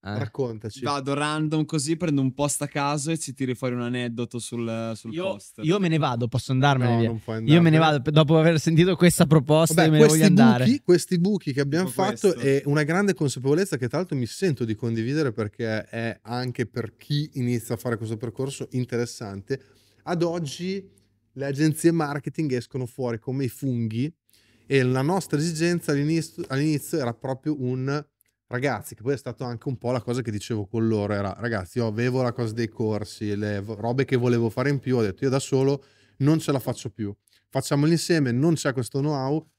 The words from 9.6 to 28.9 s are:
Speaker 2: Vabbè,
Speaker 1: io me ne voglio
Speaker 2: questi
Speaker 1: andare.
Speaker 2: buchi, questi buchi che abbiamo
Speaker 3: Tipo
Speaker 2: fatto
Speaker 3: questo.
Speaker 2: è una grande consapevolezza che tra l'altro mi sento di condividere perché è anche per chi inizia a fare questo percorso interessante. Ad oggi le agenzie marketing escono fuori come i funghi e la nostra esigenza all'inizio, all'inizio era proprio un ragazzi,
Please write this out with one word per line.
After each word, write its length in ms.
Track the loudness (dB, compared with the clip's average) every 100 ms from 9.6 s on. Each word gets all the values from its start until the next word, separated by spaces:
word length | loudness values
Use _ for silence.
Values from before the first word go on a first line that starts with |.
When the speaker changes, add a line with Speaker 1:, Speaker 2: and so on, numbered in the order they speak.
| 4 4
Speaker 2:
Vabbè, 100 | 6
Speaker 1:
io 60 |
me 60 | 8
ne 60 | 8
voglio 100 | 8
Speaker 2:
questi 240 | 6 8
Speaker 1:
andare. 240 | 8 6 4
Speaker 2:
buchi, 160 | 2
questi 380 | 4 4 4 0
buchi 340 | 2 0 -2
che 60 | -2
abbiamo 240 | 0 0 -2
Speaker 3:
Tipo 120 | 0
Speaker 2:
fatto 300 | -2 2 2
Speaker 3:
questo. 80 | 2
Speaker 2:
è 240 | 2 2 2
una 160 | 0
grande 320 | 2 2 2
consapevolezza 640 | 2 -2 -2 0 0 0 -2
che 100 | -2
tra 120 | -4
l'altro 180 | -4 -4
mi 80 | -4
sento 400 | -2 -2 -2 -4
di 80 |
condividere 580 | -4 -4 -2 -2 -2 -2
perché 500 | -2 -6 _ -4 -4
è 340 | -6 -8 -6 -8
anche 420 | -8 -6 -6 -6 -6
per 300 | -6 -10 _
chi 320 | -6 -4 -4
inizia 420 | -4 -2 -2 -4 -8
a 20 |
fare 200 | -4 -4
questo 200 | -4 -8
percorso 520 | -8 -6 -8 -8 -8
interessante. 920 | -6 -4 -4 -6 -8 -12 -12 -8 -10 _ _ _ _ -8
Ad 180 | -2
oggi 600 | -2 -2 -8 -8 -6 -8 -10 _ _ _ _
le 120 | -8 -6
agenzie 460 | 0 2 4 2
marketing 600 | 2 -2 -4 -8 -4 -2
escono 340 | -2 -4 -8 -8
fuori 320 | -6 -4 -4
come 240 | -6 -4 -4
i 40 |
funghi 640 | -4 -4 -2 -2 -2 -4 -6 _ _ _ _ _
e 160 | 2
la 220 | 2 2
nostra 340 | 0 0 -2 -2
esigenza 540 | -2 0 0 0 0
all'inizio, 520 | 0 2 0 -2 -10 -6
all'inizio 500 | -2 0 -2 -2 -4
era 160 | -2
proprio 420 | -4 -6 -6 -4 -4
un 420 | -4 -4 -2 -4 -6 _ _ _ _
ragazzi, 480 | -4 -2 -2 -6